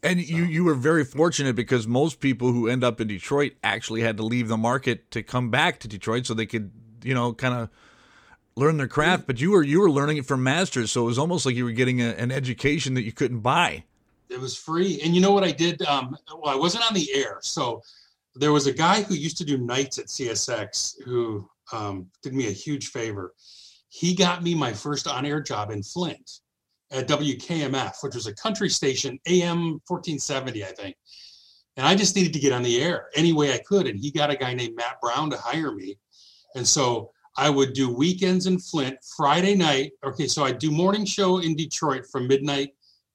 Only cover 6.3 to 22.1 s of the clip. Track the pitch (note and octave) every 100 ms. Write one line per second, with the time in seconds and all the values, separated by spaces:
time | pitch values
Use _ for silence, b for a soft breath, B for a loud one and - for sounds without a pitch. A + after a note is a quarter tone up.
6.3 | A2 A2 A#2 G2+ - - A#2+ A#2 C3 A#2+
7.3 | A#2 C3 B2 A2+ b b b b b b
8.3 | b _ - C#3+ D#3+ C3 - D3+ F3+ -
9.3 | A#2 D#3 G3+ C#3+ D#3 G3+ C#3+ C#3+ D3+ C3
10.3 | C#3 B2+ D3+ F#3+ - A2 C3 A#2 A#2+ D#3
11.3 | F3 C3 B2 B2 A#2 B2+ B2+ A#2+ E2+ A#2+
12.3 | C3+ B2+ B2 C#3+ C#3+ C3+ B2+ A2+ - C3
13.3 | A#2+ A2 D3+ E3+ D2+ - _ _ _ _
14.3 | B2+ C3 - - D#3+ G3 D3 D#3+ F3 F#3+
15.3 | G3+ F#3+ C#3 E3 D#3 F3 C#3+ B2+ D3 -
16.3 | - D3 C3+ E3+ A3 A#3 G3+ C#3+ C#3 A#2+
17.3 | G2 - - B2+ A2+ b b b b _
18.3 | - D3 D3 C#3 C3 D#3+ G#3 G3+ F3 D#3
19.3 | D#3+ D#3 C#3 A#2+ B2+ C3+ - - - B2+
20.3 | G#2+ - A#2 G2+ - - - - B2 A#2
21.3 | G#2 G2+ _ - A#2 G2+ G2 F#2